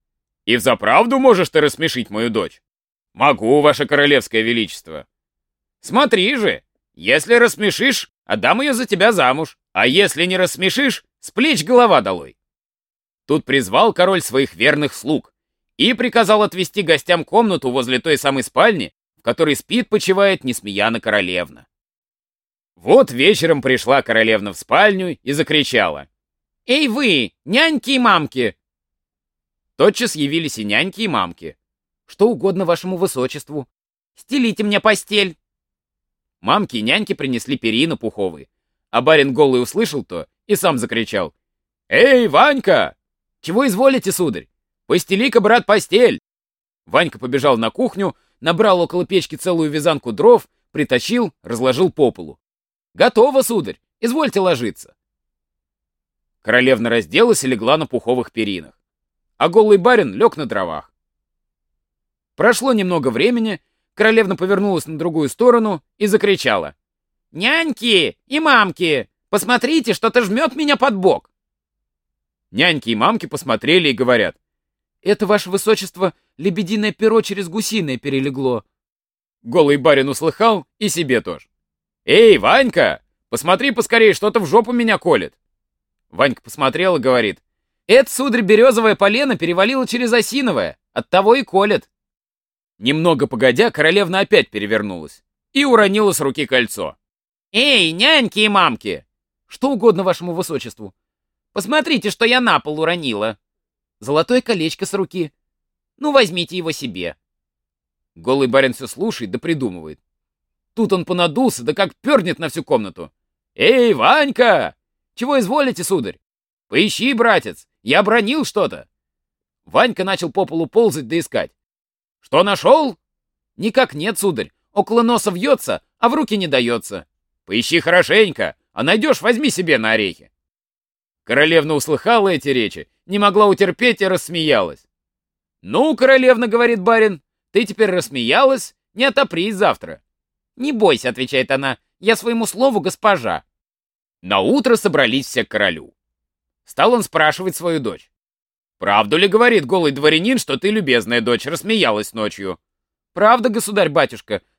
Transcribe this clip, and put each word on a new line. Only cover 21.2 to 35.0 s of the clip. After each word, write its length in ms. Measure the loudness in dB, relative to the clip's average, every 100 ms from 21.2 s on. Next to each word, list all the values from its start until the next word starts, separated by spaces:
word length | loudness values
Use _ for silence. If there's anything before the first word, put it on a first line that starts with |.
| 0 -4 -6 -12 _ _ _ _ _ _ _ _ _ _ _
Вот 360 | _ 4 4 4
вечером 500 | 2 2 2 2 0
пришла 400 | 2 0 2 0
королевна 540 | 2 2 2 0 -2
в 40 | -12
спальню 600 | -2 2 2 2 -4 -8
и 100 | -6
закричала: 760 | -4 0 0 0 0 0 -2 -12 _ _ _ _ _
"Эй 240 | -4 0 0
вы, 460 | -2 0 0 -2 -8
няньки 460 | -6 -2 0 -2 -2
и 80 | 0
мамки!" 580 | 2 0 -2 -4 -4 -6 _ _ _ _ _ _ _ _ _ _ _ 0
Тотчас 400 | 2 2 -4 -4
явились 400 | -4 -2 -4 -8
и 80 |
няньки, 380 | -2 0 -2 -4
и 60 | -4
мамки. 500 | -2 -4 -8 -18 -18 _ _ _ _ _
"Что 240 | 0 0
угодно 340 | 0 -2 -2
вашему 320 | -2 -2 -4 -4
высочеству. 720 | -4 -4 -6 -8 -12 -12 -12 _ _ _ _
Стелите 500 | _ _ -2 0 -2
мне 160 | -2 0
постель". 560 | 0 0